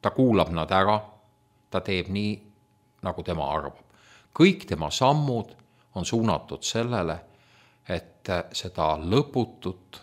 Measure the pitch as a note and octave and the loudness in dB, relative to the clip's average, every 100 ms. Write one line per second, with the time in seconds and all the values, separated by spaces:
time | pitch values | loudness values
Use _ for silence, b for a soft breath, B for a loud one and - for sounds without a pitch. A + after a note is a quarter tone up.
0 | - - C3 G#2 E2 E2+ D#2 F#2 G2 G#2+ | 0 4 4 6 2 0 0 2 4 2
1 | - - _ _ _ _ _ F#2 - F#2 | -2 -20 _ _ _ _ _ -6 -2 -4
2 | F2 G2 G#2 G2 - _ _ _ _ _ | -2 -2 -2 -6 -12 _ _ _ _ _
3 | F#2 - F#2 E2 D2 D#2 D2 - _ b | -8 -6 -6 -4 -2 -4 -6 -14 _ b
4 | b b b - F3+ G3 - D#2 D#2 - | b b b 6 6 6 -6 -6 -4 2
5 | C3 D3+ C#3+ A#2+ G#2 - _ b b - | 2 4 0 -2 -6 -16 _ b b -8
6 | F2 A#2 A2+ E2 - D2 - A2+ A#2 A#2 | -2 0 2 0 -4 -10 -6 -4 -2 -2
7 | E2+ D#2+ - b b b b b - E2+ | -4 -6 -12 b b b b b -8 -8
8 | - _ - F2 - - F2+ - D#2 D2+ | -8 _ -4 -4 -4 -10 -10 -2 0 0
9 | E2 A#2+ C#3 C3 A2 - F2+ F2+ _ - | 0 0 0 -4 -6 -8 -12 -12 _ -20